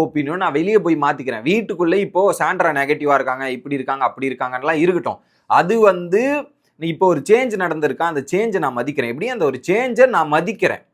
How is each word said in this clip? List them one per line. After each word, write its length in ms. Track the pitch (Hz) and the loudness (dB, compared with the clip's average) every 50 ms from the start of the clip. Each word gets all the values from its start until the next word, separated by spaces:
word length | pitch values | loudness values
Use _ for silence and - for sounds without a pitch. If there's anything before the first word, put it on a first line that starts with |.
| 160 | 2
ஒப்பீனியனும் 400 | 131 - 147 139 143 165 185 190 | 0 -2 -4 -4 -4 -4 -2 -2
நான் 80 | 165 | -2
வெளியே 280 | 139 151 170 196 220 208 | 0 0 0 2 2 2
போய் 160 | 165 170 160 | 2 2 0
மாத்திக்கிறேன். 460 | 147 143 147 147 135 127 127 120 107 | 2 0 0 -2 -2 -6 -6 -6 -4
வீட்டுக்குள்ளே 580 | 113 156 196 233 202 - 196 160 175 165 180 196 | -2 0 0 0 -2 -4 -4 -2 0 0 0 0
இப்போ 360 | 196 - - 180 196 196 165 170 | -2 0 0 2 2 2 2 0
சாண்ட்ரா 320 | 156 160 185 175 175 165 147 139 | 0 0 0 0 0 0 0 0
நெகட்டிவா 340 | 139 139 151 151 147 143 139 | 0 0 -2 0 2 2 2
இருக்காங்க, 380 | 135 127 131 127 131 135 131 | 2 2 -2 -4 -4 -4 -6
இப்படி 240 | 127 123 - 143 143 | -6 -8 -6 -6 -6
இருக்காங்க, 280 | 131 127 139 135 139 131 | -4 -4 -4 -2 -2 -2
அப்படி 220 | 120 - - 135 135 | -2 -2 -4 -6 -6
இருக்காங்கலாம் 500 | 123 - 135 127 127 127 131 156 165 151 170 | -4 -6 -6 -6 -6 -4 -2 -2 0 2 2
இருக்கட்டும். 360 | 175 180 170 - 120 98 - _ _ _ _ _ | 2 2 0 -2 -6 -8 -8 _ _ _ _ _
அது 340 | - 110 139 165 175 226 226 | 2 2 2 4 2 2 4
வந்து 420 | 214 196 185 180 175 170 180 220 254 277 285 294 - - _ _ _ _ _ | 4 4 4 2 0 0 0 0 2 0 -2 -4 -6 -10 _ _ _ _ _
நீ 120 | - 156 | -8 -6
இப்போ 200 | 165 160 - 190 | -6 0 2 2
ஒரு 160 | 185 170 170 156 - | 2 2 2 2 4
சேஞ்ச் 260 | 214 247 262 247 208 185 185 | 4 4 4 0 -2 -2 -2
நடந்திருக்கா, 380 | 170 156 160 151 143 127 - | -2 -2 2 2 2 2 2
அந்த 220 | 160 170 160 139 127 - | -2 -2 -2 -4 -4 -2
சேஞ்சை 280 | - 190 226 233 190 185 | -2 -2 0 0 0 0
நான் 180 | 156 135 123 | -2 -2 -2
மதிக்கிறேன். 300 | 123 123 143 117 135 123 | -2 -4 -4 -4 -4 -4
எப்படி 220 | 117 120 143 202 247 | -4 -4 -6 -6 -6
அந்த 160 | 254 220 165 | -2 0 0
ஒரு 160 | 139 127 127 - | 0 -2 -2 -2
சேஞ்சை 400 | 165 185 226 262 254 226 233 262 | 0 0 0 0 0 4 4 4
நான் 240 | 254 214 170 156 147 | 4 4 2 0 2
மதிக்கிறேன் 520 | 147 160 170 208 208 - 190 143 107 - _ _ | 0 0 0 -2 -2 -2 -2 -2 -2 -4 _ _